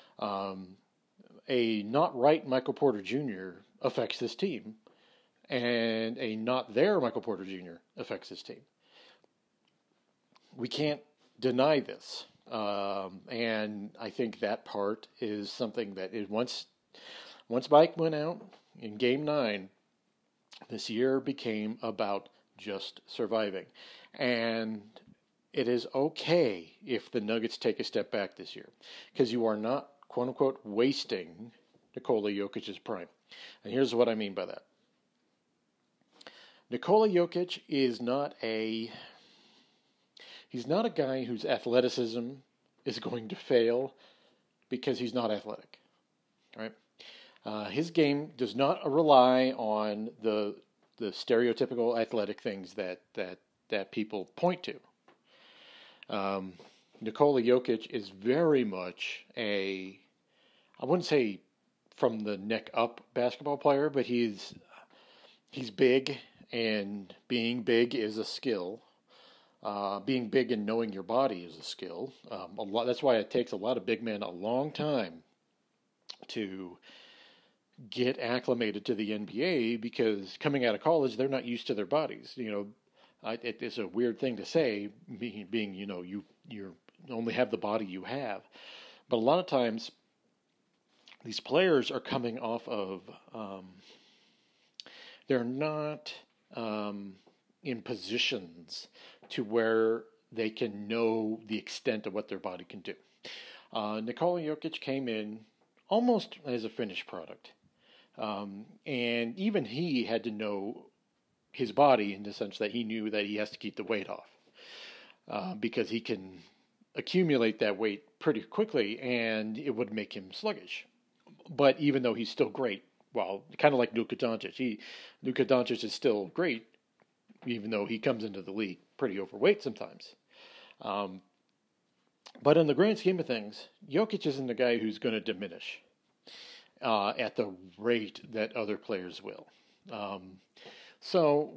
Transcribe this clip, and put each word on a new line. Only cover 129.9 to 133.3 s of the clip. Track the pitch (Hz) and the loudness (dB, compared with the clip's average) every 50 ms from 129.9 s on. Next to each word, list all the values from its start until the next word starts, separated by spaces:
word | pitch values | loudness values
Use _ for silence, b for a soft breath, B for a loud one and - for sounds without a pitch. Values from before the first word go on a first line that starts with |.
| - - - - - _ _ _ B B B B B B B B B B | -14 -16 -20 -20 -20 _ _ _ B B B B B B B B B B
Um, | - 110 98 104 101 92 92 92 - _ _ _ _ _ _ _ _ _ _ _ _ _ _ _ _ _ _ _ - - - - | -6 -4 -2 -2 -2 -4 -6 -12 -16 _ _ _ _ _ _ _ _ _ _ _ _ _ _ _ _ _ _ _ -20 -20 -10 2
but | - 143 151 165 | 6 6 8 8
in | 165 147 | 8 6
the | 139 | 4
grand | 139 190 220 214 214 | 4 4 4 2 2
scheme | - 185 190 175 | 2 2 2 2
of | 156 | 0
things, | - | -2